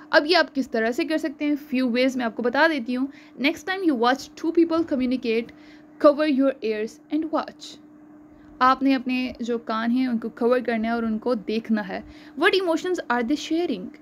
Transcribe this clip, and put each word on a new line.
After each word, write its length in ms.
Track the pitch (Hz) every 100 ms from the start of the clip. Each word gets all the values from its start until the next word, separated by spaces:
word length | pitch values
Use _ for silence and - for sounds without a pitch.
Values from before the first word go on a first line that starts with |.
| -
अब 140 | 320 302
ये 80 |
आप 160 | 349 311
किस 200 | - 254
तरह 200 | 233 226
से 140 | 247
कर 140 | 320 311
सकते 260 | 311 285
हैं? 120 | 294 294 285
Few 240 | 254 254
ways 240 | 233 262 254
मैं 80 |
आपको 180 | 233 226
बता 260 | 240 262 320
देती 260 | 302 233
हूँ। 140 | 247 277 - - -
Next 260 | 269 330 -
time 160 | 381
you 120 | 359 254
watch 260 | 240 269 - -
two 120 | 311 330
people 260 | 330 330
communicate, 640 | 320 269 254 254 240 220 233 - - - - -
cover 280 | 302 285 311 262
your 120 | 269 262
ears 340 | 220 214 220 - -
and 160 | 302 320
watch। 440 | 302 - - - - - - - - - - - -
आपने 320 | 254 262 269
अपने 400 | 269 254 254 254 -
जो 160 | 233 233
कान 320 | 233 220 233
हैं 180 | 247 262
उनको 200 | 233 226
कवर 320 | - 233 254
करना 280 | 240 226 220
है 60 |
और 100 | 233
उनको 300 | 226 214 240
देखना 480 | 247 185 220 - 214
है। 220 | 196 190 - - - -
What 140 | 359
emotions 460 | 392 370 320 370 349 -
are 100 | 240
they 160 | 233 294
sharing? 480 | - 320 349 208 180 -